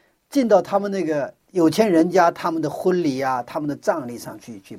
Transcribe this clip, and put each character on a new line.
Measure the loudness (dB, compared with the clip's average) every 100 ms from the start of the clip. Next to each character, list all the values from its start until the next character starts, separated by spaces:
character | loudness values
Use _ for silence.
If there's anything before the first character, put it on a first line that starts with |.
| _ _ _
进 | -2 4
到 | 4
他 | 4 -2
们 | -2
那 | -4
个 | -2 -4 -4 -10 _
有 | 2 2
钱 | 4 4
人 | 4 4
家， | 4 4
他 | 2 -4
们 | -4
的 | -4
婚 | -2 0 0
礼 | 0 -2
啊， | -2 -4
他 | -6 -8
们 | -6
的 | -4
葬 | -2 -2 -6
礼 | -12
上 | -14 -16
去， | -16 -20
去 | -18